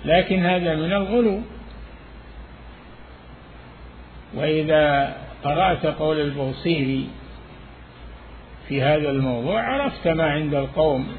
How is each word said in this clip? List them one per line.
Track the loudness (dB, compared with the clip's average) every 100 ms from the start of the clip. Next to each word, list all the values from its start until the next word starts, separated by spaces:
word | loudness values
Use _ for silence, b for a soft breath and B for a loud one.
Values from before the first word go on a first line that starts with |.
| 6
لكن | 4 6 2 4
هذا | 4 2 0
من | 2
الغلو. | 0 2 4 4 2 -6 -14 -16 -16 -16 -18 -18 -18 -18 -18 -18 -18 -18 -20 -20 -20 -20 -20 -20 -20 -20 -20 -20 -18 -18 -18 -18 -18 -12 -2
وإذا | 0 2 4 6 6 4 2 -4 -14 -6
قرأت | -2 2 2 2 -2
قول | 0 0 2
البوصيري | 0 -2 -4 -2 0 0 2 0 -4 -10 -16 -18 -18 -18 -18 -20 -20 -18 -18 -18 -18 -18 -18 -18 -4
في | 2
هذا | 4 4 2
الموضوع | 2 2 0 0 0
عرفت | 0 0 -2 0 0
ما | 2
عند | 2 2 0
القوم | 0 0 2 4 4 -2